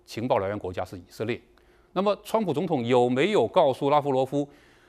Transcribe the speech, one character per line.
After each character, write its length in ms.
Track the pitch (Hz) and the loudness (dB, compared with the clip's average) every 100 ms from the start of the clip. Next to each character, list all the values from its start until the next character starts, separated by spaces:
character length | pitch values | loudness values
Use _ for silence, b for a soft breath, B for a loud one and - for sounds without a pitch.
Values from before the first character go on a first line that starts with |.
情 240 | - - 123 | -16 -6 -2
报 80 | 120 | 0
来 120 | 95 | 0
源 100 | 104 | -4
国 120 | 92 | -6
家 140 | 90 | -8
是 140 | 92 92 | -8 -10
以 60 | 90 | -14
色 160 | - | -8
列。 160 | 113 110 - b b b b | -6 -6 -10 b b b b
那 80 | 175 | -2
么 120 | 202 196 | 0 -2
川 220 | - 226 | -2 -2
普 80 | 190 | 0
总 140 | 143 185 | -2 -2
统 180 | 151 | -2
有 240 | 117 127 123 | 2 4 4
没 220 | 127 175 | 2 2
有 180 | 202 113 | 2 2
告 240 | 185 147 | 4 2
诉 160 | 123 139 | 2 0
拉 100 | 147 | 2
夫 140 | 143 | 2
罗 140 | 131 131 | 0 0
夫， 200 | 143 143 b b b | -2 -6 b b b